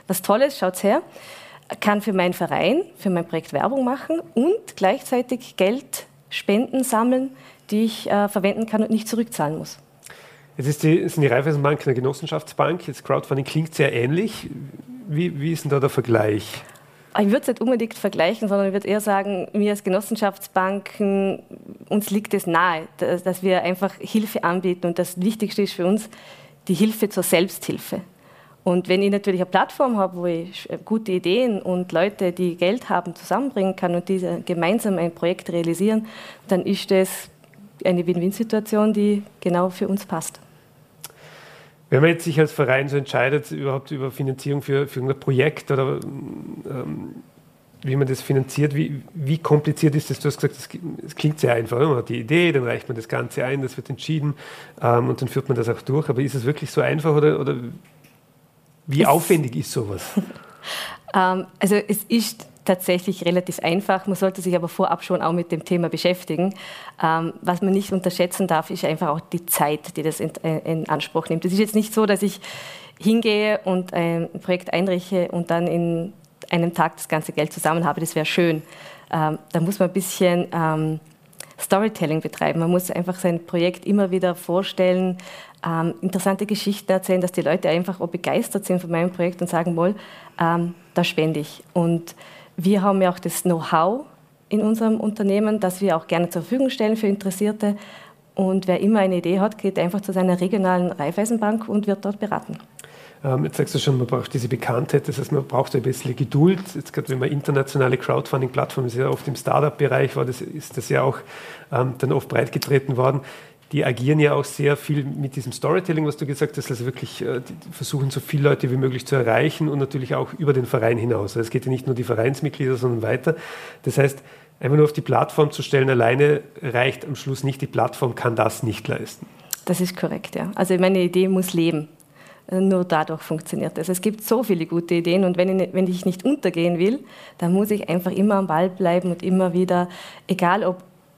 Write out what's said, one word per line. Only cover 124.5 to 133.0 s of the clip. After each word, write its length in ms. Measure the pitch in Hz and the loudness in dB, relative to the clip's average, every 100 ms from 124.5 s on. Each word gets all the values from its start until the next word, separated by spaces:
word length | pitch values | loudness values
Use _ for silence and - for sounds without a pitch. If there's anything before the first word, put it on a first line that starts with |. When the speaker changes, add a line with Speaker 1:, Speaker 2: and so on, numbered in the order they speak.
| _ | _
Speaker 2:
einfach 160 | 127 151 | 2 6
nur 80 | |
auf 80 | 151 | 6
die 100 | 151 | 4
Plattform 500 | 135 120 - - 147 | 0 2 2 2 2
zu 100 | - | 0
stellen 260 | - 139 131 | 0 2 4
alleine 520 | 123 117 131 147 147 - - | 4 4 6 4 4 -2 -10
reicht 420 | 139 120 131 - | -2 2 2 0
am 100 | 156 | -8
Schluss 300 | 135 135 135 | -8 -6 -4
nicht. 160 | 135 131 | -4 -4
Die 60 | 139 | -4
Plattform 480 | 127 120 - 127 | 0 0 0 -4
kann 200 | 113 123 | 0 -2
das 280 | 110 110 - | 2 0 0
nicht 260 | 110 107 - | -4 -4 -4
leisten. 380 | - - - - - - - - | -6 -6 -14 -20 -20 -12 -10 -2
Speaker 1:
Das 140 | 175 | 0
ist 140 | 180 | 0
korrekt, 400 | 180 160 156 - - | -2 -4 -4 -8 -6
ja. 140 | 180 | -6
Also 200 | 208 180 180 | -2 0 4
meine 240 | 185 190 | 4 4
Idee 260 | 180 180 190 | 2 4 4
muss 240 | 185 185 | 2 0
leben. 360 | 170 165 156 156 - _ - - - - | 0 2 0 -6 -14 _ -20 -20 -20 -4
Nur 340 | 185 196 185 | 0 2 2
dadurch 380 | 180 160 | 2 2